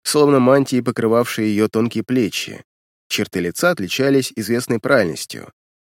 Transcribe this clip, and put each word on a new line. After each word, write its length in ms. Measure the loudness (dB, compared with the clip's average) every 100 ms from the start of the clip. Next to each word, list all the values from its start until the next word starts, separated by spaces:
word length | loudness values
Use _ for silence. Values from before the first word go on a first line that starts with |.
словно 380 | -2 2 4 6
мантии, 420 | 6 4 4 0
покрывавшие 680 | -2 -2 2 2 0 -2 0
ее 160 | 0 0
тонкие 340 | 0 -2 -4
плечи. 600 | -2 0 0 -4 -10 -12 -20 _ _ _ -8
Черты 340 | -6 -4 -4
лица 280 | -6 -2 -2
отличались 640 | 0 -4 -2 2 2 0 -4
известной 440 | -2 -2 -2 -4
правильностью, 720 | 2 2 2 -4 -10 -14 -16 -20 _ _ _